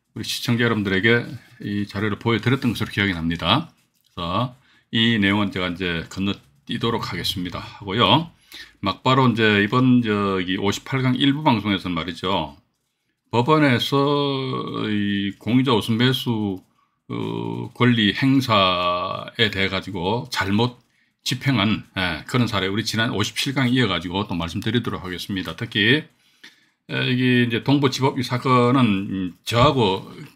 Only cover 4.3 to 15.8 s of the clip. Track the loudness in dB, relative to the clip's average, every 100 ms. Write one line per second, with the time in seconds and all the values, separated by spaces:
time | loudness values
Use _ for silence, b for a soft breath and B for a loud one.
4.3 | -2 -4 b b b b 2 2 4 2
5.3 | 2 0 -2 -4 -4 -4 -4 -6 -6 -4
6.3 | -6 _ _ -10 -4 -2 -2 -4 -6 -6
7.3 | -6 -6 -8 -12 -12 -4 2 4 4 2
8.3 | B B B B B -4 -2 2 4 4
9.3 | 4 4 4 4 4 4 4 4 0 0
10.3 | 0 -2 -2 0 -2 -4 -2 0 2 2
11.3 | 2 2 0 0 -2 -2 -4 -6 -6 -2
12.3 | -2 -4 -10 _ _ _ _ _ _ _
13.3 | -2 2 4 4 2 2 0 0 0 -2
14.3 | -4 -6 -6 -8 -6 -4 -2 -2 -2 -4
15.3 | -6 0 2 4 2